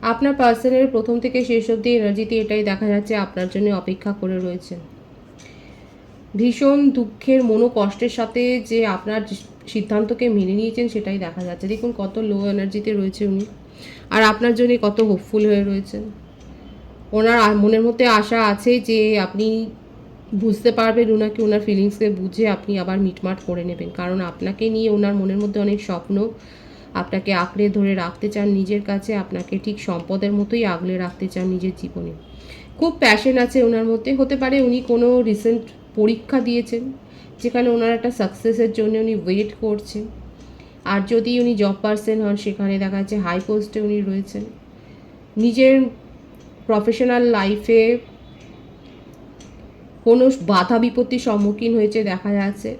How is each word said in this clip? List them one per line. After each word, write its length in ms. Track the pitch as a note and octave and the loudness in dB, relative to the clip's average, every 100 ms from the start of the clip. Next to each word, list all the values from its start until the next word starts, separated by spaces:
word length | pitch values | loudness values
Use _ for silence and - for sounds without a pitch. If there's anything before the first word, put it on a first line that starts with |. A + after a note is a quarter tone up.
| A3 | -2
আপনার 220 | A#3 C#4 C#4 | 0 0 4
পার্সনের 460 | B3 A3+ B3+ B3+ C4 | 2 4 2 4 4
প্রথম 220 | B3 A3 A#3 | 2 0 -2
থেকে 140 | B3 B3+ B3 | 0 -2 2
শেষ 140 | A#3 A3 | 0 2
অবধি 160 | A3+ A3 A#3+ | 0 2 2
এনার্জিতে 360 | G#3 G3+ A3 A3+ | 2 0 -2 -2
এটাই 200 | G#3+ G#3+ G#3 | 0 0 0
দেখা 160 | G3 G#3+ | -2 0
যাচ্ছে, 200 | G#3 G#3 A3 | 0 0 -2
আপনার 240 | G3 - F#3 | -2 -4 -4
জন্য 120 | G3 G#3 G3 | 0 0 0
অপেক্ষা 320 | F3+ F#3+ - G3+ | -4 -6 -6 -4
করে 160 | F#3 F#3 F3+ | -4 -4 -4
রয়েছে। 280 | F3+ - F3 D#3+ - - - - - - - - - - - - - - G3+ | -8 -10 -16 -16 -20 -20 -20 -20 -20 -20 -20 -20 -20 -20 -20 -20 -20 -12 0
ভীষণ 400 | A#3+ A#3 C#4 C#4+ C#4+ C4 | 0 4 4 6 4 2
দুঃখের, 440 | A3 - - C4 B3 | -4 -6 2 4 4
মনোকষ্টের 640 | A3 A#3+ A#3+ G3+ G3+ A#3+ A#3 | 4 2 2 -2 0 -4 -2
সাথে 240 | A3+ A#3 B3 B3+ G#3+ | -4 0 0 0 -2
যে 80 | A3+ A3 F#3 | 0 0 -2
আপনার 240 | G#3 G#3+ G#3 G3 - - - | -4 -4 -4 -10 -14 -20 -8
সিদ্ধান্তকে 520 | G#3+ G#3 G#3+ G#3+ A#3+ B3 G#3 | -6 -2 -2 0 0 0 2
মেনে 180 | F#3 G3 | 2 0
নিয়েছেন, 260 | A3+ A3+ A#3+ | -2 -2 -2
সেটাই 240 | A3+ G3+ G3 F3+ | -2 -4 -6 -6
দেখা 160 | F3 F3+ | -8 -10
যাচ্ছে। 180 | F3 F#3+ | -8 -6
দেখুন 180 | G#3+ A#3+ A#3 | -4 -4 -4
কত 140 | G3 G#3 A3 | -6 -4 -2
লো 80 | G3+ G3+ | -2 -2
এনার্জিতে 380 | G3+ G3 G3+ G#3 G#3 | -2 -2 -4 -4 -2
রয়েছে 220 | F#3+ F#3+ G#3 | -2 -2 -2
উনি, 140 | F#3+ G#3+ - - - - - - | -2 -4 -10 -20 -20 -20 -20 -4
আর 80 | G#3 A3 | 2 4
আপনার 200 | G#3+ A#3+ A3+ | 4 0 2
জন্য 140 | A#3+ A#3+ G#3 | 2 2 0
কত 120 | G#3 A3 | 0 2
হোপফুল 320 | F#3+ - G#3+ G#3 | 0 0 0 2
হয়ে 140 | G3+ G3+ | 2 0
রয়েছেন। 320 | G3 G3 G#3 G#3+ G3+ - - - - - - - - - G#3+ | -4 -6 -10 -12 -16 -20 -20 -20 -20 -20 -20 -20 -20 -4 0
ওনার 200 | A3+ A#3+ G#3+ | 4 6 4
আ-, 120 | G#3+ | 4
মনের 200 | G#3 A3 A3+ | 4 4 2
মধ্যে 200 | A#3 B3 G#3+ | 2 4 4
আশা 180 | G#3+ A3+ G#3+ | 2 2 2
আছে 200 | G3+ B3 B3 G#3 | 2 2 2 2
যে 100 | A3+ G#3+ G#3+ F#3 | 2 2 2 0
আপনি 200 | G3 A3 A3 A3 - - - - - - G3+ | -2 -2 -2 -4 -10 -20 -20 -20 -20 -6 -2
বুঝতে 280 | A3 G#3 A#3+ A3+ | 0 2 0 2
পারবেন 280 | A3+ A3 A#3 G#3+ | 2 4 2 2
ওনাকে, 220 | G#3+ G#3+ A3 | 0 0 0
ওনার 160 | G#3 G#3+ | 2 2
ফিলিংসকে 420 | G3+ G3+ G#3 G#3+ F#3+ | 2 2 0 -2 -2
বুঝে 240 | F#3 F#3 A3 G3+ | -6 0 0 0
আপনি 160 | G#3 G3+ | -2 -4
আবার 160 | F3+ F#3+ F#3+ | -2 0 -2
মিটমাট 320 | F#3 F#3 F#3+ - | -2 -6 -6 -6
করে 140 | F3 F3 | -6 -6
নেবেন। 200 | E3+ E3+ F3 | -8 -10 -8
কারণ 200 | F3+ F#3 F3 | -6 -4 -6
আপনাকে 340 | E3+ F#3 G3 A3 | -6 -8 -2 -2
নিয়ে 140 | A3 A3 G#3 | 0 0 2
ওনার 180 | G3+ G3+ | 0 0
মনের 180 | F#3+ G3 | 0 0
মধ্যে 160 | G#3 G3+ G3+ | -2 -2 0
অনেক 120 | G#3 - | -2 -4
স্বপ্ন, 280 | F3 F3 G3 A3 - - - - - - - | -8 -2 -2 -2 -6 -20 -20 -20 -20 -12 -8
আপনাকে 300 | F3 F#3+ F#3+ F#3+ | -4 -4 -2 -2
আঁকড়ে 240 | F3+ G3 G#3 G#3 | -2 0 0 2
ধরে 160 | G3 F#3+ | 0 0
রাখতে 240 | F3 F3+ G#3 | -4 -6 -6
চান 140 | G#3 G3+ G3 | -2 0 0
নিজের 240 | F#3+ G#3 G3+ | 0 -2 -2
কাছে, 200 | G3+ G3 G#3+ | -6 -4 -4
আপনাকে 320 | F#3+ F3+ F3+ G3 | -4 -8 -6 -6
ঠিক 120 | G3+ G#3 - | -6 -8 -6
সম্পদের 440 | F3 E3 F#3+ G3+ G3+ | -6 -4 -4 -2 0
মতোই 240 | G#3 A#3 A3 | 0 0 0
আগলে 200 | E3+ F3+ F#3 | -2 -4 -4
রাখতে 220 | F3+ - F#3+ | -6 -6 -8
চান 140 | F#3 F#3 | -4 -4
নিজের 200 | F#3 F#3 F#3 | -2 -4 -6
জীবনে। 320 | F3+ F3+ E3+ D#3+ - - - - - - | -10 -10 -10 -12 -18 -20 -20 -20 -20 -2
খুব 140 | E4 E4 | -2 2
প্যাশন 320 | B3 G#3+ C4 C4 | 4 4 4 2
আছে 140 | B3 C4+ A#3 | 2 4 2
ওনার 180 | A3+ A3+ | 2 0
মধ্যে। 200 | A3+ A3 C4+ | -2 -2 0
হতে 160 | C4 C4+ | 0 0
পারে 140 | C4 C4+ B3+ | 0 2 2
উনি 120 | B3 B3+ | 0 0
কোনো 180 | A#3+ A#3+ B3 A3 | 2 4 4 2
রিসেন্ট 340 | G#3 A3+ A#3 A3+ - - - | 0 0 0 -4 -18 -12 0
পরীক্ষা 400 | G#3+ A3+ - C4+ A#3 | 0 0 -2 -2 0
দিয়েছেন, 340 | A#3+ A#3 A#3 C4 C4+ - - - - | -2 -2 -6 -8 -12 -18 -20 -20 -8
যেখানে 260 | A#3+ A#3+ B3 A#3 | -4 0 2 2
ওনার 160 | A3+ A#3 | 2 0
একটা 140 | A#3+ B3 | -2 -2
সাকসেসের 520 | G3 - A3+ A3+ A3+ A3+ | -4 -2 -2 2 0 2
জন্য 160 | G#3+ A3 | 0 0
উনি 100 | A3+ G#3+ | 0 -2
ওয়েট 260 | E3+ F#3+ G#3 - | 0 -2 -2 -4
করছেন। 420 | A3 G#3 - G#3 A3 - - - - - - - - | -4 -4 -6 -10 -10 -14 -20 -20 -20 -20 -20 -14 -4
আর 80 | G3 G3 | -2 0
যদি 180 | A#3 A3+ B3 | 0 0 0
উনি 100 | A#3+ A3+ | 0 2
জব 140 | G3+ G3 | 0 0
পার্সন 340 | G#3+ G#3+ G#3+ A3 | -2 -2 0 0
হন, 120 | G#3+ G3+ | 0 -2
সেখানে 300 | G#3 G3 G3 G3 | -4 -4 -2 -2
দেখা 140 | G3 G3 | -2 -4
যাচ্ছে 160 | G3 G#3 | -4 -4
হাই 140 | F3+ F3 G3 | -2 -4 -2
পোস্টে 320 | G#3+ G#3 G#3+ G#3 | -2 -2 -4 -2
উনি 120 | G#3 G3 | -2 -2
রয়েছেন। 360 | G3 G3 G3+ A3 - - - - - - - - - | -4 -6 -10 -12 -14 -20 -20 -20 -20 -20 -20 -14 0
নিজের 320 | A#3 A3+ C4 C4+ B3+ - - - - - - - - | 0 6 6 6 4 -2 -20 -20 -20 -20 -20 -20 -2
প্রফেশনাল 540 | G#3+ G#3+ A3+ B3+ B3 A#3+ A3+ | 0 2 2 2 4 4 2
লাইফে 440 | G3 G#3 G#3 A3+ A3+ A#3+ - - - - - - - - - - - - - - - - - - - - - | 2 -2 4 4 6 2 -2 -20 -20 -20 -20 -20 -20 -20 -20 -20 -20 -20 -20 -20 -20 -20 -20 -20 -20 -4 4
কোনো 180 | A#3+ B3+ C4 E3+ | 6 6 4 2
বাধা 260 | G3 F3+ A#3 | 2 4 2
বিপত্তির 380 | A#3+ B3 B3 B3+ B3 | 2 0 -2 0 0
সম্মুখীন 460 | G#3 G3+ G#3 A#3 A#3 | 2 0 0 0 2
হয়েছে 200 | G#3+ G#3+ G#3 | 2 0 -2
দেখা 180 | F#3 G#3 G3+ | -2 -2 -2
যাচ্ছে। 320 | G3 G3+ A3 A#3 | -2 -4 -10 -12